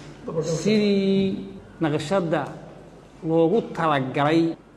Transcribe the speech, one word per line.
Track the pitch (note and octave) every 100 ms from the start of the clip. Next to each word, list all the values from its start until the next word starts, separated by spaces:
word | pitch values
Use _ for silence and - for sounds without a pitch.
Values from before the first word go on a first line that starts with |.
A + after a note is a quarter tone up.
| - - - D#3+
Sidii | D#3 D#3 G3 G#3+ G#3 G3 G3 G3 G3 F#3+ - - - -
naqshadda | D#3+ D3+ - G3 E3+ E3 A2 - - - - - - -
loogu | D#3+ D#3+ E3 A3 -
talagalay | - D#3+ C#3+ C3 C3 C#3+ E3 E3 D#3+ -